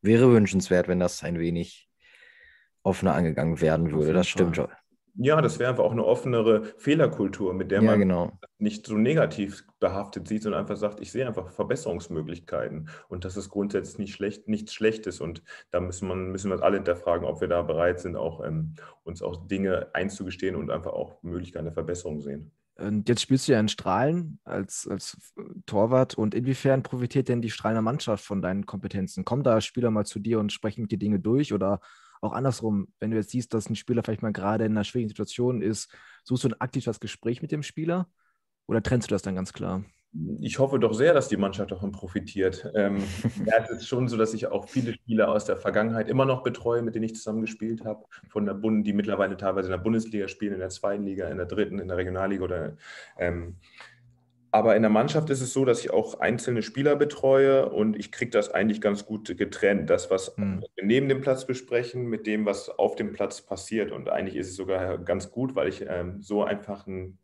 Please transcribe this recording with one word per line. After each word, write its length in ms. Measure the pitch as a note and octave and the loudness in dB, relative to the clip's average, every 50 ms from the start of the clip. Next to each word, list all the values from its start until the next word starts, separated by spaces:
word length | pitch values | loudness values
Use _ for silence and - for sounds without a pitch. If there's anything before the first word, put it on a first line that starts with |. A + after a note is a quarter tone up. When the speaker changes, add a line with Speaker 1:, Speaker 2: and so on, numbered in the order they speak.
| - | 6
Speaker 1:
Wäre 280 | G2 A2+ A#2 B2 C3 | 6 8 8 10 10
wünschenswert, 560 | A#2+ A2+ G#2 F#2+ - F#2+ F2+ - F#2 F2+ F2 - | 10 10 8 6 4 2 2 4 4 4 4 4
wenn 120 | F2+ F2+ | 2 2
das 240 | F2+ F2 - - - | 2 2 0 -2 -6
ein 160 | D#2 F2 E2+ | -4 -4 -2
wenig 500 | E2+ E2+ E2+ E2+ E2+ - - - _ _ _ _ _ _ _ - - - _ _ - - - _ _ _ _ _ _ | 0 0 0 -2 -4 -6 -10 -20 _ _ _ _ _ _ _ -20 -20 -20 _ _ -20 -20 -20 _ _ _ _ _ _
offener 320 | G2 F#2 - - F#2 D2+ | 0 0 2 2 2 2
angegangen 460 | C#2 F2 E2 D2+ - - E2 E2 D2+ | 4 2 0 0 0 0 0 0 2
werden 300 | E2+ D#2 D#2+ D#2+ E2 E2 | 4 4 4 4 2 0
Speaker 2:
Auf 0 | |
Speaker 1:
würde. 200 | D2+ D2+ D2+ D2+ | 2 2 2 4
Speaker 2:
jeden 20 | D#2+ | 4
Speaker 1:
Das 140 | F2+ F2+ - | 2 2 2
stimmt 280 | - - F#2+ E2+ D#2+ | 2 2 2 2 2
Speaker 2:
Fall. 20 | D#2+ | -2
Speaker 1:
schon. 120 | C#2 - - - _ _ _ _ _ _ _ | -2 -4 -6 -14 _ _ _ _ _ _ _
Speaker 3:
Ja, 260 | - B2 C3+ D#3 D#3 | -2 2 4 4 6
das 180 | D#3 A#2 - - | 4 4 2 2
wäre 100 | A#2+ B2 | 0 0
einfach 120 | B2+ B2 A2 | 2 2 2
auch 80 | - | 2
eine 140 | A#2 A#2 - | 2 2 2
offenere 580 | - A#2 A#2+ - C#3 B2 A#2 G#2+ A2+ A2 G#2 G#2+ - - - | 2 2 2 2 0 2 2 6 6 6 4 4 -2 -12 -6
Fehlerkultur, 760 | - - D3 E3 D3+ A#2+ - - G#2+ F#2+ F#2+ - G#2+ F#2 F2+ | 0 2 4 4 4 2 2 0 -2 -2 -2 -2 -2 -2 0
mit 180 | F#2+ F#2+ E2 | -2 -2 0
der 100 | G2 G2 | 4 6
Speaker 1:
Ja, 140 | A2 A2 G#2+ G#2 | 6 6 6 6
Speaker 3:
man 0 | |
Speaker 1:
genau. 420 | G2+ F#2+ F2+ F2 F2 - - - - - _ _ | 6 4 4 2 0 -2 -4 -10 -20 -20 _ _
Speaker 3:
nicht 260 | G#2 G#2 G#2 - - - | -4 -4 -4 -4 -8 -4
so 80 | A2 G#2+ | 0 2
negativ 680 | G#2+ B2 D#3 D#3+ C3 E2+ - - G2+ F#2+ - - - _ _ _ | 4 4 4 4 2 2 2 -4 -6 -6 -6 -12 -18 _ _ _
behaftet 480 | - F#2 F2+ G2 G2+ G2+ - G#2 F2 F2 | 0 0 0 -2 -6 -6 -8 -10 -6 -4
sieht, 160 | A2 G#2+ G#2+ | -4 -4 -2
sondern 180 | G#2+ G2 D2+ | -2 -2 -2
einfach 160 | G2 - G#2 - | -2 -4 -6 -4
sagt, 220 | G#2 G#2 G#2 - | -4 -4 -4 -6
ich 100 | - - | -14 -8
sehe 160 | - A2 C3 B2 | -4 -4 -4 -4
einfach 240 | A2 - F#2 F2+ | -4 -6 -8 -10
Verbesserungsmöglichkeiten 1400 | - - G#2 - B2+ C3+ - G#2+ F2 F2 E2+ - F2 D#2+ D#2 D#2 E2+ F2+ - - - D2+ A#1+ A1 - D2+ D#2 D#2 - - - _ | -6 -6 -2 -2 -2 -4 -2 -4 -6 -6 -6 -6 -6 -6 -6 -6 -10 -12 -12 -6 -6 -4 -4 -4 -6 -10 -12 -12 -16 -20 -16 _
und 160 | - F2+ F2+ | -10 -8 -8
das 120 | F#2 F2+ G2+ | -8 -8 -8
ist 120 | F#2+ - | -10 -6
grundsätzlich 500 | - G2+ G2+ G2+ G2+ G2+ F2+ - - - | -4 -4 -4 0 0 -2 -4 -4 -8 -8
nicht 140 | G#2 F#2+ - | -8 -8 -6
schlecht, 320 | - G2+ G2+ G#2 - - - | -6 -6 -6 -6 -8 -6 -4
nichts 260 | G#2+ G#2 G#2+ - - | -4 -4 -4 -8 -8
Schlechtes 460 | - G#2+ A2 A2 A2 - F#2+ F2 - | 2 2 2 2 2 -6 -8 -8 -6
und 220 | - D#2+ E2+ E2+ _ - - - - _ | -8 -8 -8 -10 _ -18 -20 -20 -16 _
da 80 | - F2 | -2 -2
müssen 260 | F2+ F2+ F2+ - G2+ F#2+ | -2 -2 -6 -6 -4 -4
man, 240 | F2+ F#2+ F#2 F#2 | -4 -4 -4 -4
müssen 200 | F#2 F#2+ F#2+ G2+ | -6 -4 -2 -2
wir 100 | F#2 E2+ - | -2 4 4
alle 140 | F#2 G2+ G2 | 4 4 4
hinterfragen, 500 | F#2+ - F2 F2 - - E2+ E2+ - - | 2 0 0 0 2 0 0 0 0 -2
ob 140 | D2+ - | -4 -2
wir 60 | - E2+ | -2 0
da 120 | E2+ E2+ E2+ | 0 0 0
bereit 360 | D#2+ D#2+ D#2+ E2+ F2 F2+ F2 | 0 0 2 2 2 2 0
sind, 160 | - F#2 E2+ | -4 -8 -6
auch, 280 | G#1+ - E2 E2 - - | -4 -4 -4 -6 -6 -8
ähm, 300 | - D#2 D#2+ D#2+ D#3 D#3 - - - - _ _ | -6 -4 -4 -4 -4 -8 -12 -18 -20 -20 _ _
uns 180 | - - F2 G2 | -12 -12 -8 -6
auch 240 | G2+ F#2 E2+ F2 F2+ | -8 -8 -8 -6 -4
Dinge 460 | G2 F#2+ G2 G2 F#2 E2 - - - | -2 0 0 0 0 0 -2 -2 -4
einzugestehen 600 | - F2+ G2+ - - G2 F2+ F2+ F2 F#2 F#2+ F#2 | -2 -2 -2 -4 -6 -8 -8 -8 -4 -4 -2 -2
und 160 | D2+ - - | -2 -4 -4
einfach 220 | A#1+ D#2 E2+ E2 - | -4 -4 -4 -6 -6
auch 280 | - - - - _ - | -6 -6 -8 -10 _ -10
Möglichkeiten 420 | E2+ F2 F2+ F2+ F2 - E2+ D#2+ | -8 -8 -8 -8 -8 -10 -8 -8
der 80 | E2 D#2+ | -6 -6
Verbesserung 480 | E2+ E2 D#2+ F2 F2 - D#2+ D2+ D2+ | -6 -6 -4 -6 -6 -6 -8 -8 -8
sehen. 300 | C#2+ C#2+ C#2 D2+ - - _ _ _ _ _ | -8 -8 -10 -10 -12 -16 _ _ _ _ _
Speaker 2:
Und 340 | _ - G2+ G#2 G#2 G#2 - | _ -6 -2 -2 -2 2 2
jetzt 120 | A#2+ A2 | 2 0
spielst 260 | - - C3+ C3 - - | 2 2 2 2 4 4
du 40 | |
ja 80 | C#3 A2+ | 4 4
in 80 | G#2+ G#2+ | 4 2
Strahlen 720 | - - - G2 F#2 G2 A#2+ C#3+ D#3+ F3 F3 D#3 D3+ - _ | -2 -4 -2 0 2 2 2 2 2 0 -2 -6 -10 -14 _
als, 440 | - - F#2+ G2 F#2+ - - - - | -8 -6 -6 -6 -6 -8 -10 -8 -6
als 440 | - G2 - - - - - - _ - - - - - - | -8 -8 -8 -10 -14 -16 -20 -20 _ -18 -16 -16 -14 -16 -12
Torwart 500 | - - G#2 G#2 A2+ B2+ C3 C3 B2+ - | -2 2 2 4 6 6 4 4 4 2
und 180 | - A2 G#2+ G2+ | -2 -2 0 0
inwiefern 500 | - B2 B2+ C3+ B2+ - C#3 C3+ C3 B2+ | 0 0 0 -2 0 2 2 2 2 2
profitiert 440 | - - B2+ B2 A#2 - C#3+ C3 - | -2 -4 -4 -4 0 0 0 0 2
denn 120 | B2 A#2+ | 0 -2
die 100 | A#2 A2+ | 0 -4
Strahlener 300 | G#2+ - - A2 A2 A2+ | -6 -2 -2 0 0 2
Mannschaft 420 | A2 A2 A#2+ D#3 - - A2 G2+ - | 0 0 0 -2 -2 -2 -2 -2 -2
von 160 | - G2+ G2 | -4 -4 -2
deinen 240 | F2+ F#2 F#2 G2+ G2 | -2 -2 -2 -2 -4
Kompetenzen? 600 | - - G2 - G2 - G2+ F#2 - - - F#2 | -6 -8 -8 -8 -6 -4 -4 -4 -4 -4 -6 -4
Kommen 180 | - A#2 C3+ C#3+ | -2 -2 2 4
da 180 | C3 A2+ A2 | 4 4 4
Spieler 300 | G#2 - - - A#2+ A#2 | 2 0 -4 0 0 2
mal 140 | A2 G#2+ G#2 | 2 2 0
zu 140 | - - G#2+ | -2 -4 -6
dir 200 | G2+ A2+ A2+ A2 | -2 0 0 2
und 120 | G#2 G#2 | 2 0
sprechen 300 | G#2 - - G#2+ G#2 - A#2 | -2 -2 -4 -6 -4 -4 -4
mit 80 | G#2 | -4
dir 60 | A2+ G2 | -2 -2
Dinge 220 | G2+ G#2 G#2+ G2 | 0 0 0 2
durch 340 | - G#2+ A#2 C3+ D3 - A2 | 2 2 2 2 2 0 0
oder 280 | G2+ F#2+ F#2+ G2+ F#2 _ - - - - - - - | 0 2 0 0 -2 _ -12 -20 -20 -20 -20 -18 -8
auch 120 | - G#2+ - | -6 -4 -4
andersrum, 540 | - C3 C#3 B2 - - A2 G#2 G2+ F#2+ - _ _ | 0 0 0 0 0 -2 -2 0 0 -2 -4 _ _
wenn 120 | - G#2+ | -4 -2
du 60 | A2+ A2 | 0 -2
jetzt 140 | G#2 - | -2 -2
siehst, 220 | - B2+ A#2 - - | -4 -4 -4 -2 -2
dass 160 | A2+ G#2 - | -4 -2 -2
ein 60 | A2+ | -6
Spieler 280 | G#2 - - - A#2 A2 | -6 -2 -2 0 0 0
vielleicht 180 | - A2 G2+ | -2 -4 -2
mal 100 | - A2 | -2 -4
gerade 340 | G#2 - F#2 G2+ G#2+ A2 A2+ | -4 -2 0 0 2 2 2
in 60 | A2 | 2
einer 120 | G#2+ G#2+ G2+ | 2 0 0
schwierigen 260 | - - B2+ A#2+ G#2+ | 0 -2 -2 -4 -4
Situation 520 | G#2 - A2 - - - B2 B2 B2 A#2+ | -4 -6 -8 -8 -2 0 0 0 0 0
ist, 320 | G#2 G2 A2 G2+ - - - - - - - - _ | 0 -2 -2 -2 -6 -12 -16 -20 -20 -20 -20 -20 _
suchst 200 | - B2 B2+ - | -4 -4 0 0
du 60 | B2+ | 0
dann 120 | A2+ _ | 0 _
aktiv 240 | B2+ A#2 - C3 A#2 | -6 -4 -4 -4 -2
das 140 | - A2 - | -2 -6 -6
Gespräch 420 | - G#2 - - _ A#2 A#2+ - | -6 -12 -12 -6 _ -4 -4 -4
mit 100 | - D3+ | -4 -6
dem 100 | - D3+ C#3+ | -6 -6 -6
Spieler 460 | - - - D#3 D#3+ E3+ F#3 F3+ _ _ _ _ _ _ _ _ _ _ _ _ - | -8 -8 -6 -2 -2 0 -2 -2 _ _ _ _ _ _ _ _ _ _ _ _ 0
oder 160 | G2+ A2+ G#2 | 0 0 2
trennst 260 | - - B2 A2 - | 2 2 2 2 2
du 40 | A2+ | -2
das 60 | F#2+ - | -2 0
dann 120 | G2 F#2+ | -2 -4
ganz 180 | F2+ F#2 - - | -4 -6 -6 -6
klar? 300 | - G2+ F#2 F#2 F#2 G2+ - _ _ _ _ _ D#3+ - - - - | -8 -6 -4 -4 -4 -6 -8 _ _ _ _ _ -8 -8 -6 -6 -6
Speaker 3:
Ich 180 | - A2+ - - | -6 -6 2 2
hoffe 180 | C3+ C3+ C3+ C3 | 2 2 4 4
doch 160 | A2 A2+ G#2+ | 2 2 4
sehr, 200 | G#2+ C3 E3 E3+ | 4 6 6 6
dass 160 | D3 B2+ - | 6 4 2
die 80 | G#2+ F#2+ | 0 2
Mannschaft 340 | G2+ G2 F#2+ - G2+ - | 2 0 0 -2 -6 -6
davon 220 | G2 F#2 G2 G2 - | -6 -6 -6 -6 -6
profitiert. 760 | - - F#2 F2+ G#2 F2+ - - G2 F#2+ F#2 F2 - - - - | -8 -12 -6 -6 -6 -6 -6 -4 0 0 0 0 -2 -10 -4 0
Ähm, 380 | G#2+ G2+ G2 G2 G2+ G2 F#2 F2+ F#2 - | 2 2 2 2 0 -2 -4 -6 -2 -2
Speaker 1:
<laughs> 220 | A#2+ - - - | -4 -2 -2 0
Speaker 3:
ja, 80 | G#2 A2 A2+ A2+ | 4 4 4 4
es 60 | - | 2
ist 180 | A2 A2 - - | -8 -8 -6 -4
schon 220 | - B2 B2+ A#2 | -2 0 0 0
so, 80 | A#2 A2 | 2 2
dass 160 | A2 A2 A2 | 2 2 0
ich 140 | G#2+ A2 - | -2 -4 -2
auch 200 | - G2+ - - | -4 -4 -6 -2
viele 260 | - C3 A#2+ A#2 A2+ | -2 -2 0 0 -4
Spieler 360 | - _ - A2+ A2 G#2 - | -6 _ -2 2 4 4 4
aus 160 | - G#2+ G#2 | 4 0 0
der 100 | - G2 | 0 -4
Vergangenheit 540 | - - G2+ G2 G#2+ G#2+ A#2 A2+ A2+ A2 A2 | -2 -2 0 0 2 0 2 0 -2 -2 0
immer 160 | A2+ C3 C3 | 2 2 4
noch 180 | C3+ C3 B2+ - | 4 2 0 0
betreue, 380 | B2 A#2 - - A#2+ A#2 A#2+ | -4 -4 -2 -2 0 0 0
mit 140 | A#2 A2+ A2 | 0 0 -2
denen 100 | A2+ A2 | -2 -4
ich 100 | A2 A2+ | -4 -4
zusammen 240 | - - A2 G#2+ A2 | -8 -8 -6 -4 -4
gespielt 440 | A2 A2 A2+ - G#2+ A2 A2+ A2+ - | -4 -4 -6 -6 -6 -6 -6 -6 -6
habe, 180 | A2+ G#2+ - - _ - - - - | -8 -8 -8 -12 _ -20 -20 -20 -8
von 180 | _ G#2+ G2+ | _ -2 -2
der 80 | G2+ F#2+ | -2 -2
Bund-, 320 | G2 G#2 A2 A2 G#2+ G#2 | -2 0 2 2 2 2
die 60 | G#2 | 2
mittlerweile 460 | G2+ G2+ G2+ G#2+ G2+ F#2+ G2+ F#2+ G2 F2 | 2 0 0 0 2 2 2 0 0 -2
teilweise 320 | G2+ F#2+ F#2 G2 F#2 F#2 | -2 -2 0 0 0 0
in 20 | |
der 60 | F#2 F2+ | -2 -2
Bundesliga 500 | F2 A2 A2+ A2+ A2 A2+ A2+ G#2 G2 F#2+ | 0 2 0 0 0 -2 -4 -4 -4 -4
spielen, 260 | - - G#2+ G#2 G2 | -6 -6 -4 -4 -4
in 60 | F#2 | -4
der 80 | F#2 F#2+ | -6 -6
zweiten 340 | F#2 - - G2+ G2+ G2+ G2+ | -8 -4 -4 -4 -2 -2 -4
Liga, 260 | G2 G2 F#2+ F#2 E2 | -6 -4 -4 -6 -6
in 80 | C#2+ F#2 | -4 -6
der 80 | F2+ | -6
dritten, 340 | F2 F#2 G2 G#2 - - G2+ | -4 -2 -2 -2 -2 -2 -8
in 80 | F2+ F2+ | -6 -4
der 80 | F#2 | -4
Regionalliga 480 | F2 F#2 F#2 F#2 F#2 F#2+ F#2+ G2+ F#2+ F#2 | -4 -2 -2 -2 -2 -2 -2 -2 -2 -2
oder, 320 | F2+ F2+ F2 D#2 - - - - - - - - - _ - | -4 -4 -4 -6 -6 -8 -12 -18 -20 -20 -20 -20 -20 _ -4
ähm, 380 | - F2 F2 E2+ E2+ F2 F2+ - _ _ _ - - - - _ _ - _ _ _ _ _ _ _ _ | -2 -2 -2 -2 -6 -10 -12 -16 _ _ _ -20 -20 -20 -20 _ _ -20 _ _ _ _ _ _ _ _
aber 240 | - G#2+ G#2+ A2+ G#2+ | 2 4 6 6 6
in 80 | G#2+ A2+ | 6 6
der 80 | G#2+ | 6
Mannschaft 380 | G#2 G#2+ A#2+ D3 D3+ D#3 D#3 D#3 | 6 4 4 4 2 0 2 2
ist 120 | C#3 C3 | 0 -2
es 120 | B2+ B2 - | -2 -2 0
so, 120 | C3+ C3+ | 2 4
dass 140 | B2+ A#2+ A#2 | 4 4 2
ich 100 | - - | 2 0
auch 280 | - - A2 - - - | 2 2 2 0 -2 -2
einzelne 420 | - F2 A#2 A#2 - - B2 A#2 G#2 | 0 0 0 0 -2 -2 -2 -2 -2
Spieler 320 | - - C3 C#3 D3 D3 C#3+ | -4 -4 0 2 2 4 4
betreue 720 | D3 C#3+ - - - C3+ C3+ C3+ C3+ C3+ C3+ C3+ C3+ - | 2 0 0 0 4 6 6 8 8 8 6 6 4 2
und 260 | - - G#2+ A2 - - | 2 2 2 2 0 -2
ich 140 | - - | -6 -10
krieg 200 | - - B2 A2+ | -6 -6 -6 2
das 200 | - G#2+ G#2 - | 2 2 2 2
eigentlich 300 | - - G2 A2 G#2 G#2+ | 0 2 2 2 2 2
ganz 240 | G#2+ G#2 G2+ G2+ - | 2 0 0 0 -4
gut 320 | - G#2+ G#2 - - F#2 - | -8 -8 -8 -6 -8 -2 -2
getrennt. 520 | G2+ G2 - - - G2 G2+ G2 D#2 D#2 | -2 -2 -2 2 4 4 4 4 4 4
Das, 220 | E2+ F2 - - | 2 2 4 2
was 260 | F#2+ F#2+ - - - - | 0 0 0 -4 -6 -4
Speaker 2:
Mhm. 280 | G2+ G2 F#2+ F#2 - - _ | -4 -2 -2 -4 -6 -8 _
Speaker 3:
wir 100 | - F#2+ | -4 2
neben 240 | G2+ A2+ C3 C#3 C3+ | 4 4 4 4 2
dem 120 | C3+ C3 | 0 0
Platz 240 | C3+ C#3+ C3 C3 - | 2 0 0 0 0
besprechen, 600 | - B2+ B2+ - - B2 A#2+ A#2+ A#2+ - B2+ B2 A#2+ | -6 -6 -6 -4 -2 -2 -2 -2 -2 -6 -6 -4 -4
mit 200 | A2+ A2 - A2 | -4 -4 -2 -2
dem, 180 | G#2+ G#2+ G#2+ | 0 0 2
was 240 | G#2 G2 - - - | 0 0 -2 -4 -10
auf 260 | - - F#2+ G#2 - | -2 0 0 0 0
dem 180 | - A2+ G#2 G#2 | -2 -6 -6 -4
Platz 280 | - G2+ G2 - - | -4 -4 -4 -4 -8
passiert. 500 | - _ G2+ F#2+ - - A2 A2 G2+ G#2+ | -10 _ -10 -10 -8 -6 -2 -2 -2 -2
Und 180 | G#2 - - - | -4 -8 -4 -2
eigentlich 260 | - C#2 F2+ F#2+ - | -2 -2 -2 -4 -6
ist 140 | - F#2 F#2 | -6 -8 -8
es 60 | F#2 G2 | -8 -10
sogar 400 | F#2+ F2+ F#2+ F#2 F#2 F#2 F2+ - | -4 -4 -2 -2 -2 -2 -4 -6
ganz 340 | F2 - F2+ F#2+ - - | -2 -2 -2 -2 -4 -8
gut, 240 | - A#2 C3 C3 - | -6 -4 -4 -4 -2
weil 140 | - C#2+ F#2 | 0 -2 -2
ich, 160 | F#2 - G2 - | -2 -4 -8 -6
ähm, 340 | F2+ F2 F2 F2 F#2 G2+ | -6 -6 -6 -6 -8 -12
so 220 | G#2 - G#2 G#2 G2+ | -8 -4 0 0 0
einfach 440 | - G2+ G2+ G2+ - G2+ G2 - - | 0 -2 -4 -6 -10 -12 -12 -10 -10
ein 300 | F#2+ F#2 F#2 F#2 F#2 _ | -10 -10 -10 -10 -14 _